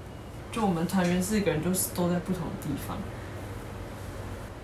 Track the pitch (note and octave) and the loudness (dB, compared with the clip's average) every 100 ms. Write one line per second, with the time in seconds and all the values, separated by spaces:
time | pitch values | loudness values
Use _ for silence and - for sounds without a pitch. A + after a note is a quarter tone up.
0 | - - - - - A#3 G#3 E3 F3 F#3+ | -12 -12 -10 -10 -6 2 4 4 4 4
1 | F3 F3+ F#3 G#3+ E3+ D#3 F3 F#3 - - | 6 4 4 4 4 4 2 2 0 2
2 | F3 F3 - E3+ D#3 - D3+ C3 - - | 2 2 2 -2 -2 -4 -2 -2 -2 -6
3 | - - - - - - - - - - | -6 -6 -8 -8 -8 -8 -8 -8 -8 -8
4 | - - - - - - | -8 -8 -8 -8 -10 -10